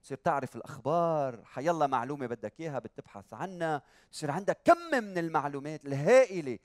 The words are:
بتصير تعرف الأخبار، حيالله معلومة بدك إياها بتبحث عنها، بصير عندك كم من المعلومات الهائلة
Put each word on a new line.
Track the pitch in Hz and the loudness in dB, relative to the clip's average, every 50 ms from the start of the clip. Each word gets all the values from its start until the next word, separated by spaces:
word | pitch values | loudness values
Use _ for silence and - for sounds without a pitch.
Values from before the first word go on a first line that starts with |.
بتصير | _ - 139 | _ -12 -12
تعرف | - _ 180 156 139 127 - - | -2 _ 0 0 0 -2 -6 -10
الأخبار، | 120 - - 151 - 117 143 160 175 170 165 160 151 139 131 120 104 - | -14 -14 -14 -16 -6 -2 0 2 2 2 2 2 0 -2 -2 -6 -10 -18
حيالله | - - 131 135 165 175 160 147 | -14 -12 -4 0 0 2 2 2
معلومة | 139 135 123 117 127 147 143 131 | 2 2 0 -2 -2 -6 -6 -6
بدك | 113 120 113 - 107 _ - | -6 -6 -6 -8 -12 _ -8
إياها | 165 160 143 127 | -10 -6 -6 -8
بتبحث | 113 110 _ - - - - 202 - _ 117 | -8 -8 _ -16 -20 -16 -18 -18 -18 _ -10
عنها، | 110 160 190 185 175 165 160 151 139 _ _ _ _ _ _ | -10 -10 -10 -6 -4 -2 -2 -2 -4 _ _ _ _ _ _
بصير | - - 160 143 | -12 -6 -4 -4
عندك | 139 143 - 170 165 _ _ | -4 0 0 -2 -2 _ _
كم | 311 339 339 339 330 | 6 6 6 4 -2
من | 302 254 220 202 185 | -2 -2 -2 -2 -4
المعلومات | 175 170 165 160 151 135 143 143 139 139 151 156 147 - | -4 -4 0 0 0 0 0 -6 -6 -8 -8 -12 -10 -8
الهائلة | 139 139 139 147 180 247 262 262 190 190 180 151 131 117 - | -6 -4 0 4 8 8 8 8 6 0 -6 -6 -6 -8 -8